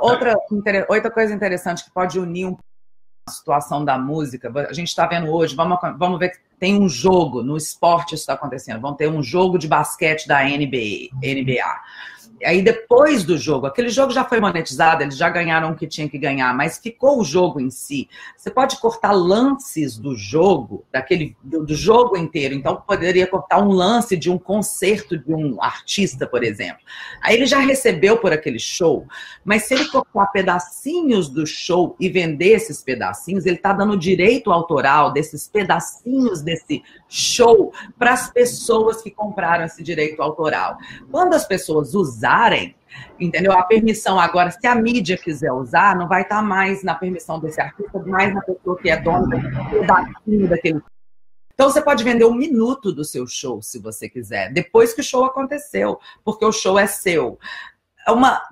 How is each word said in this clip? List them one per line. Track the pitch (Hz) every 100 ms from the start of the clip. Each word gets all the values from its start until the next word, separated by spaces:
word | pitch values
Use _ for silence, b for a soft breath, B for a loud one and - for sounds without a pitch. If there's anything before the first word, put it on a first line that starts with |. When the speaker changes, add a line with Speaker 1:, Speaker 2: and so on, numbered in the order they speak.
Speaker 1:
outra | 226 240 247
Speaker 2:
É. | 214 - 208
Speaker 1:
inter-, | 208 196 -
outra | 214 226
coisa | 226 220
interessante | 208 202 180 180 170 -
que |
pode | - 180 170
unir | 180 175 185
um | 185 - - - - - - -
a |
situação | - - 143 143 147 147
da | 131
música, | 131 156 147 120 120 123 143
a |
gente | 170 170 -
tá | 170
vendo | 170 160
hoje, | 165 165 -
vamos, | 170 180 165 135
vamos | 180 175
ver | 180
que | - _ -
tem | 185 202
um | 190
jogo, | 123 190 185 156 123
no | 120 151
esporte | 151 - 165 170 170 156
isso | -
tá |
acontecendo, | 135 143 127 - 110
vão | 135
ter | 143 156
um | 156
jogo | 123 180 185 180
de | 151
basquete | 151 151 - 160 156 -
da | 143 135
N | 143 147
B | 127 110 90 64
A, | 135 131
N | 135
B | 131 123
A. | 87 71 B B B B B -
Aí | 131 175
depois | 196 226 - 240 302 277
do | 165 165
jogo, | 147 139 135
aquele | 139 240
jogo | 226 269
já | 247 247
foi | 233
monetizado, | 202 175 160 - 165 160
eles | 143 135
já | 170
ganharam | 175 170 160 160
o | 160
que | 151
tinha | - 151
que | 143
ganhar, | 139 139 127
mas | 123 151 -
ficou | 226 - 262 277
o |
jogo | 175 160 180 147
em | 131
si. | - - 143 113 B B B
Você | -
pode | - 185 -
cortar | 226 - 202
lances | 202 175 202 262 269 - - 143 110
do | 123 123
jogo, | 101 143 185 165 104 101 -
daquele, | 131 135 175 151 -
do, | 135 160 151
do |
jogo | 151 151 226 247 185
inteiro. | 165 165 135
Então, | 139 135 185
poderia | - 196 170 180 185
cortar | 185 185 180
um | 202
lance | 190 180 233 - 180
de | 139
um | 180
concerto | - 208 196 - 185 208 - 165
de | 131
um | 160 151 110
artista, | 123 - - - 190 131 143
por | 120
exemplo. | 117 101 87 80 - B B B
Aí | - 226
ele | 262
já | 277
recebeu | 269 262 233 175 190 226
por | 190
aquele | 156 151 117
show, | - - 165 127 - B B B
mas | - 214
se | 220
ele | 262 302
cortar | 262 - 214 196
pedacinhos | 202 185 180 180 - 269 349 320 220 156
do | 131 151
show | - - 180 175 -
e | 185
vender | 175 165 147 180
esses | 220 - 143
pedacinhos, | - 123 101 - - 190 175
ele | 175
tá | 196
dando | 196 202 202
direito | 160 180 185 262 -
autoral | 170 165 147 135 143 151
desses | 139 156 147 -
pedacinhos | 208 190 175 - - - 269 247 180
desse | 147 165 - 147 - b b
show | - - - 240 220 - B B -
pras | 247 247 -
pessoas | 240 240 - - 226 220 220
que | 202
compraram | - 208 190 170 170
esse | 165 -
direito | 156 165 151 156
autoral. | 147 156 156 110 90 - B B B
Quando | 285 359
as | 320 -
pessoas | 185 - 156 139 180
usarem, | 160 117 123 160 226 156 87 - _ B B -
entendeu? | 175 160 190
A | 190
permissão | - 220 220 214 - 190
agora, | 170 180 175
se | - 240
a | 240
mídia | 226 240 170 180
quiser | - 147 151
usar, | 131 127 165 202 185
não | 175
vai | 185 -
tá | 208
mais | 214 190 190 190
na | 185
permissão | 165 185 180 - 165
desse | 160 156
artista, | 139 - 208 196
mais | 175 190 202
na | 196
pessoa | - 185 185 180
que | 180
é | 160
dona | 170 165 -
daquele | 127 - - - 427
pedacinho | 294 185 - - - 208 190
daquele. | 170 170 156 - - - - - - -
Então, | - 269
você | 285
pode | 294 285
vender | 226 233 226
um |
minuto | 240 311 240 226 - 202
do | 139 151
seu | 135 123
show, | - 135 113
se | 107 120
você | 104 110 110
quiser, | 123 107 104 95
depois | 139 170 220 233
que | -
o |
show | 277 254
aconteceu, | 262 262 269 294 285 190 202 - B B
porque | - 220
o | 226
show | 214 196 196
é | 202
seu. | - - 165 123 95 B B B B _ _ -
É |
uma, | 226 262 - -